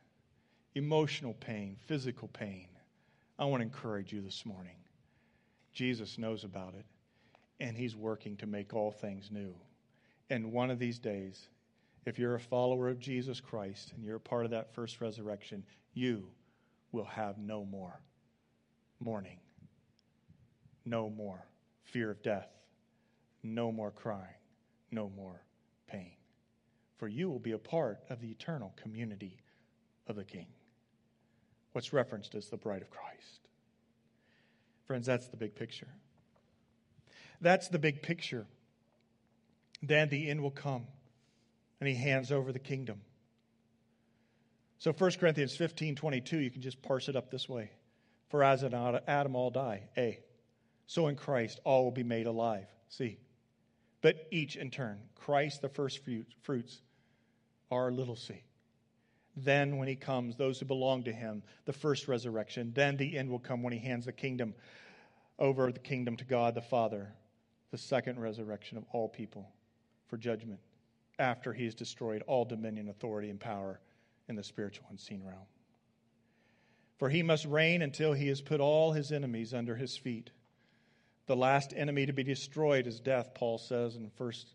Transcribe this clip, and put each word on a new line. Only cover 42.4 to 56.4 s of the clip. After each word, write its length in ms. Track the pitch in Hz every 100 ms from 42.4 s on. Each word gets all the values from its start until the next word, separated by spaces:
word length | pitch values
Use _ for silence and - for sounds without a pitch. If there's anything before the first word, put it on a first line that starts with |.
| 131
the 60 | 127
kingdom. 440 | 135 135 123 101 - _ _ _ _ _ _ _ _ _ _ _ _ _ _ _ _ -
So 120 | 165
First 260 | 143 185 175
Corinthians 360 | 170 151 139 -
fifteen 380 | 165 - 156
twenty-two, 440 | 139 156 131 - 165
you 120 | 131
can 120 | 131
just 200 | 131 127
parse 260 | - 131 135
it 80 | 131
up 140 | 120
this 180 | 127 -
way. 220 | 123 107 - _ _ _ _ _
For 140 | 147
as 200 | 139 131
in 120 | 135
Ad-, 300 | 120 123 123 -
Adam 300 | 143 143 127
all 140 | 123
die, 380 | 127 131 98 101 -
A, 240 | 120 - - _ _ _ _ _ -
so 220 | - 156
in 80 | 139
Christ 440 | - 131 113 -
all 200 | - 131
will 80 | 127
be 100 | 123
made 240 | 120 117 113
alive, 400 | 113 117 104 101 - _
C. 300 | - 120 95 - _ _ _ _ _ _ _
But 260 | 160 160 -
each 260 | 170 143 -
in 140 | 131
turn, 300 | 131 117 101 113
Christ 480 | - - 143 151 147
the 60 | 135
first 360 | - 139 -
fruit, 220 | - 113 117 -